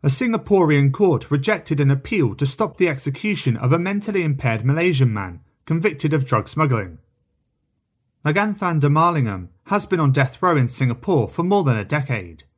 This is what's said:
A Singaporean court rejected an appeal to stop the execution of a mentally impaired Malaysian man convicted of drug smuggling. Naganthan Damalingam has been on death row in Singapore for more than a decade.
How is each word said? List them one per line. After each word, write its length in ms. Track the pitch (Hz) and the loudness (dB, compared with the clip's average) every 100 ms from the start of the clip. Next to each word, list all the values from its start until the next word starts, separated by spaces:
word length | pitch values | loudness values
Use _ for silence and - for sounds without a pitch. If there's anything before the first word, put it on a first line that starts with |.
A 60 | 147 | 0
Singaporean 840 | 135 247 226 - 196 165 147 139 | 0 0 -2 2 4 4 4 2
court 380 | 135 196 139 - | 2 2 2 0
rejected 480 | 147 139 214 - 143 | -2 0 -2 -2 0
an 100 | 139 | 2
appeal 460 | 139 - 214 131 127 | 0 -2 0 0 0
to 100 | 139 | -4
stop 300 | - 220 - | -2 -6 0
the 120 | 180 | -2
execution 680 | 135 - 135 214 190 - 110 | 0 -6 -4 -4 -2 -2 -2
of 160 | 127 | 0
a 60 | 165 | 0
mentally 440 | 180 202 208 196 | 0 -4 -2 -2
impaired 420 | 160 135 131 113 | 0 -2 -2 -2
Malaysian 480 | 113 151 180 143 127 | 0 2 2 2 2
man 280 | 107 95 85 _ _ | 0 -8 -12 _ _
convicted 480 | - 160 196 143 156 | -4 -2 -2 -2 -2
of 140 | 156 131 | 0 0
drug 220 | 117 104 | -2 -2
smuggling. 500 | - 151 120 92 82 _ _ _ _ _ _ _ _ _ _ _ _ | -2 0 0 -4 -12 _ _ _ _ _ _ _ _ _ _ _ _
Naganthan 540 | 147 160 214 202 185 165 | -2 0 0 -2 -2 2
Damalingam 680 | 143 151 170 165 117 95 90 _ | 2 4 2 2 -2 -4 -10 _
has 200 | - 202 | -2 -2
been 140 | - 180 | 0 0
on 140 | 147 | 2
death 280 | 135 135 - | 2 0 0
row 160 | 185 160 | 0 2
in 120 | 123 | 0
Singapore 600 | - 131 117 - 170 104 | 0 -2 -2 0 0 0
for 140 | - | -2
more 220 | 175 202 | 0 2
than 120 | 156 113 | 2 0
a 80 | |
decade. 600 | 98 151 139 117 87 78 - | 0 -4 -2 -6 -8 -18 -20